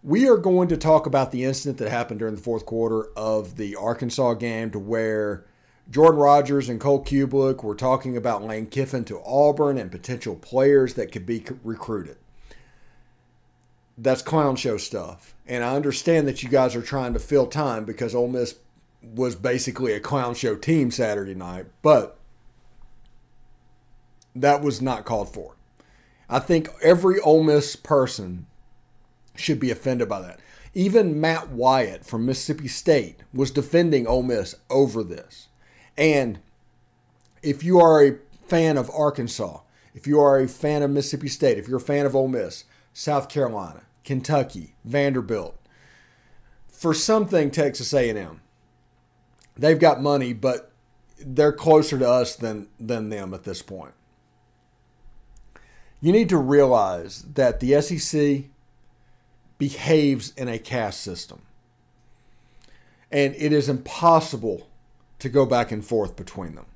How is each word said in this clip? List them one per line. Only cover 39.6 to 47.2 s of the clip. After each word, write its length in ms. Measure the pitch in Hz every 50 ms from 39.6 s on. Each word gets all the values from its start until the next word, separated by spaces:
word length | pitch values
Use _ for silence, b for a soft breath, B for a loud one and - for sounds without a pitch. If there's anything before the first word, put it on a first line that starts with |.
| _ b b b b b b
if 100 | - - 139
you 100 | 147 151
are 220 | 143 143 135 135
a 80 | 131 131
fan 340 | - - - 147 151 147
of 80 | 143 139
Mississippi 380 | 143 143 135 - - 135 139 139
State, 300 | - - - 135 113 104
if 100 | 104 120
you're 80 | 127
a 40 | 123
fan 260 | - - 143 143 143
of 100 | 139 127
Ole 100 | 135 131
Miss, 380 | 131 127 120 98 90 - - - b b b b b
South 360 | b - - 156 147 139 - -
Carolina, 540 | - 151 135 120 110 101 95 82 73 - _ _ _ _ _
Kentucky, 720 | - 139 131 131 - 156 143 127 123 - 92 80 - _ _ _
Vanderbilt, 760 | 113 120 143 139 139 135 127 113 95 113 104 85 82 - - _ b b b b b b b b b b b b b b b b b b b b b
for 260 | - - - 170 156
something 560 | 160 - - 220 220